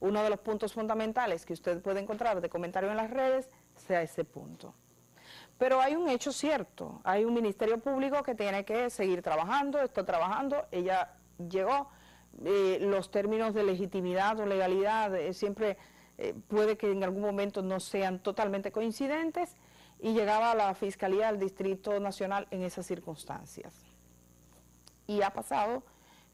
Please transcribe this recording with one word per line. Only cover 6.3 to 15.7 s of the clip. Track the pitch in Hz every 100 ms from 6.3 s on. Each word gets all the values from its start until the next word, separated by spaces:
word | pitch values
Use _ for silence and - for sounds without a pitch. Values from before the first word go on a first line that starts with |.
cierto, | 262 285 285 - - - -
hay | - 196
un | 226
ministerio | 240 220 196 220 226
público | 277 269 269 285
que | 269 220
tiene | 202 196 196
que | 220 247
seguir | - 190 180
trabajando, | 175 156 170 269 277 285
está | 254 - 190
trabajando, | 175 180 214 269 285 -
ella | 185 180 185 - - - -
llegó, | 170 190 190 277 277 - - - - - 156
eh, | 202 190 185
los | 202 196 185
términos | 208 202 220 226
de | 214
legitimidad | 202 185 190 196 180 185 202 220
o | 208
legalidad, | 196 185 190 202 220 214 185
eh, | 156
siempre, | 180 202 202 214